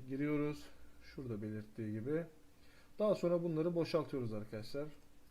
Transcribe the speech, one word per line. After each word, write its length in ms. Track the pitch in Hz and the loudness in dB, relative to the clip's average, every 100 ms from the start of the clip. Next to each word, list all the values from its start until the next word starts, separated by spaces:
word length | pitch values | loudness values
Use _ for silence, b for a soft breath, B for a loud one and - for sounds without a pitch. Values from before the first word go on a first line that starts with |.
| 127 | -4
giriyoruz. 580 | 135 147 147 147 147 - B B B - | 0 2 2 2 -2 -8 B B B -14
Şurada 280 | - 127 107 | -8 -4 -2
belirttiği 500 | 107 107 107 - 110 | -2 -4 -6 -6 -2
gibi. 320 | 107 123 156 165 - - B B B B - | -2 0 0 -2 -8 -20 B B B B 2
Daha 160 | 214 | 4
sonra 280 | 180 175 175 | 4 4 4
bunları 320 | 170 156 165 | 4 2 4
boşaltıyoruz 580 | 170 160 165 139 139 117 | 4 4 2 2 0 0
arkadaşlar. 560 | 107 104 110 107 143 151 147 - - - | -2 -4 -6 -4 -4 -4 -8 -16 -20 -12